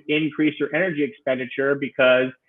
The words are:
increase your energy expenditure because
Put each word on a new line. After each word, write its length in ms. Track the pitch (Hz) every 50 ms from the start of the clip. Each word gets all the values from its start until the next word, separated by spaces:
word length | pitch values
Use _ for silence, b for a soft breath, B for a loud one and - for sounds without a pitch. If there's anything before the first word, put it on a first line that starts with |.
| -
increase 520 | - 151 156 160 147 - - 156 151 147 -
your 140 | 143 - 147
energy 300 | 160 185 190 156 147 147
expenditure 720 | 131 139 - - 135 131 127 127 120 - 139 135 139 143
because 520 | 139 139 120 - - 131 127 127 127 131 131 - _ _